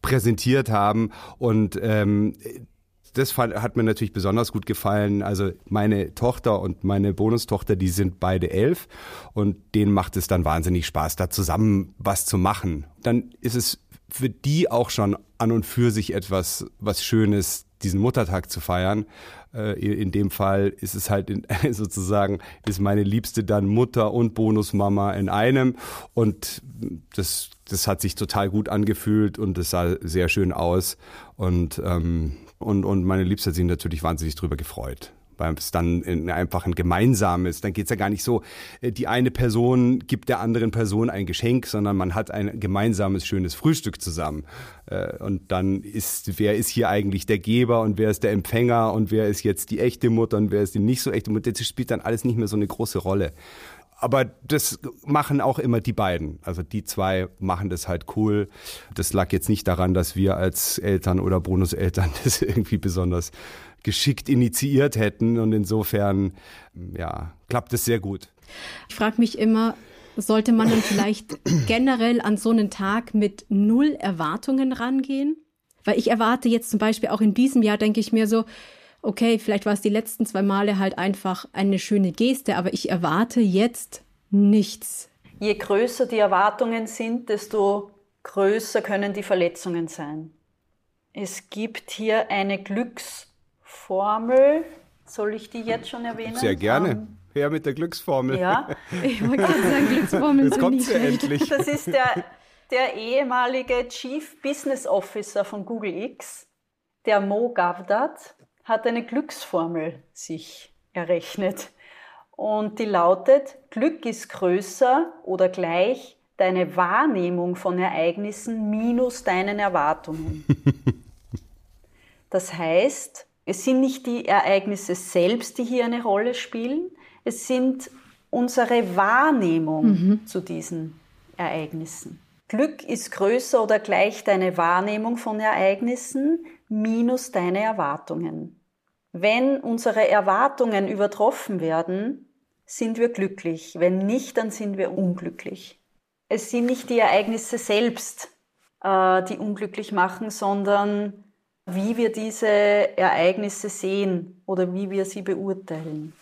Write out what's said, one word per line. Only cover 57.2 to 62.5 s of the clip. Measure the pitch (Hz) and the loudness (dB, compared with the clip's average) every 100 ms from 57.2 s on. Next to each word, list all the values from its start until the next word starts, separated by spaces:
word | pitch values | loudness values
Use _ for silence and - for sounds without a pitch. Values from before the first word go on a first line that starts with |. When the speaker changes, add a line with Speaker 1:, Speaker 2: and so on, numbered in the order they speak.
| 92 - | -2 -4
Speaker 1:
machen | 95 90 95 | -4 -2 -4
das | 90 - | -6 -4
halt | 87 - - | -6 -4 0
cool. | 107 104 98 - - - - | 2 2 -2 -8 -16 -16 -12
Das | - 90 | -6 -2
lag | 98 90 | 0 0
jetzt | 92 - | 0 0
nicht | 104 - | 0 0
daran, | 87 92 | 0 2
dass | 92 87 95 | 2 0 2
wir | 95 90 | 2 2
als | 92 - - - | 0 -2 -4 -2
Eltern | 101 95 98 92 | 0 0 2 0
oder | 92 92 | 2 0
Bonuseltern | 90 92 90 - 92 101 87 - | 2 2 2 0 0 0 -2 0
<laughs> | |
das | 131 - | -2 0
irgendwie | 110 | 0